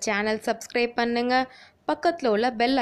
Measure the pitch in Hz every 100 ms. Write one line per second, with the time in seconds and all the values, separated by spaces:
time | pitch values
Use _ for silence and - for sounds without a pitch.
0 | - 202 214 220 226 233 - 247 240 240
1 | 240 240 247 254 262 - - _ - 302
2 | 349 339 254 208 247 226 240 269